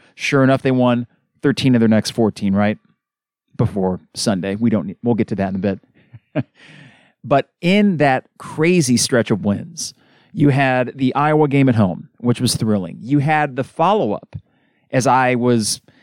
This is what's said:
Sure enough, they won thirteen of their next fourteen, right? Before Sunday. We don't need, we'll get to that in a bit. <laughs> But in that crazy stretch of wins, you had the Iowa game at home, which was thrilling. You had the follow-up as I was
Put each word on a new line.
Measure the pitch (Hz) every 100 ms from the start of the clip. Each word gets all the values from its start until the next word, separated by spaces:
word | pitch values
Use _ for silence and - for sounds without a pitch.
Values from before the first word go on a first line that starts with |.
| _ -
Sure | - 143
enough, | 135 135
they | 135
won | 127 123 120 120 _ _ _
thirteen | 147 131 135 123
of |
their | 113
next | 110 -
fourteen, | - 110 - 101
right? | 98 104 110 _ _ _ _ _ _ _ -
Before | 117 101 92 90 -
Sunday. | - - 98 98
We | 101 117
don't | 110 107
need, | -
we'll | 117 113
get | 110
to |
that | 101 98
in | 190
a |
bit. | 101 92 - _ _ - _
<laughs> | - - _ - - - _ _ _
But | 127 135 - _
in | 170 202 208 165
that | 143 131 - _
crazy | - - 160 180 127 117
stretch | - 127 110
of | 107
wins, | 101 98 87 - - - _ _ _
you | - 147
had | 135 135 127 123 123
the | 131 131
Iowa | 147 156 151
game | 139 135
at |
home, | 113 98 - - _
which | 120 123
was | 123
thrilling. | - 113 104 87 95
You | 110 147
had | 139 151 147 131
the |
follow-up | 127 - 165 214 127 98 - - - _ _ _ _
as | 131 123
I | 127 127
was | 123 123 120 104 - _ _